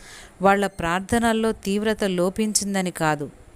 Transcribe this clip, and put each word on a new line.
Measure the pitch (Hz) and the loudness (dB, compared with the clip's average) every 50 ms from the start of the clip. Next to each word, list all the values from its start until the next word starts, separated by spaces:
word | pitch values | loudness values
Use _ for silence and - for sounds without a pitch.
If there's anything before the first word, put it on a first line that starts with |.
| - - - - - - - - 180 | -20 -20 -20 -20 -20 -20 -8 2 4
వాళ్ళ | 196 196 202 202 | 4 4 4 2
ప్రార్థనల్లో | 190 - - 175 165 170 185 190 185 240 233 226 233 226 220 220 226 214 | -2 -2 -4 -4 -2 -2 -2 -2 0 0 2 2 2 2 2 0 0 -2
తీవ్రత | - - 196 196 208 208 220 214 214 214 | -2 -4 -2 -2 0 0 0 0 0 0
లోపించిందని | 196 185 180 175 190 190 - 220 214 208 - 202 202 196 196 185 180 | -2 0 2 0 0 0 0 -2 0 0 -2 -2 -2 -2 -2 -2 -2
కాదు, | - - 165 156 151 147 147 - - - - - - | -2 0 0 0 0 0 -2 -8 -10 -16 -20 -16 -6